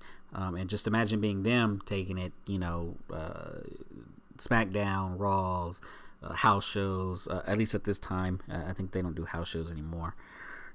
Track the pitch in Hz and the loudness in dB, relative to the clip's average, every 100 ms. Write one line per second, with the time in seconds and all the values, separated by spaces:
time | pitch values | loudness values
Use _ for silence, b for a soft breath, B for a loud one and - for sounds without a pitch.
0 | B B - - 92 87 92 104 113 113 | B B -10 -4 -2 -2 0 0 2 4
1 | 107 107 104 98 104 120 113 98 - 101 | 4 4 2 2 4 6 4 2 -2 -2
2 | 92 92 90 - - 98 87 85 85 - | -2 -2 -4 -6 -2 0 0 0 -2 -6
3 | - 80 78 80 78 76 - - - - | -6 -6 -6 -6 -8 -10 -10 -10 -12 -14
4 | - - - - - 117 104 101 101 98 | -16 -18 -14 -4 4 4 6 2 2 2
5 | 95 90 101 98 92 90 85 - B B | 0 0 2 4 2 0 -2 -6 B B
6 | B - - - 113 98 - 104 98 95 | B -12 -8 4 6 6 4 2 2 2
7 | 92 90 - 90 - 104 107 101 - 98 | 0 -2 -2 -2 2 2 4 2 2 0
8 | - 92 92 95 - 98 82 95 95 95 | 0 0 2 0 -2 -4 -2 -2 -2 0
9 | 90 80 82 82 87 85 82 80 78 82 | 0 -2 -4 -4 -2 -2 -4 -4 -4 -4
10 | 82 - B B B B B | -4 -6 B B B B B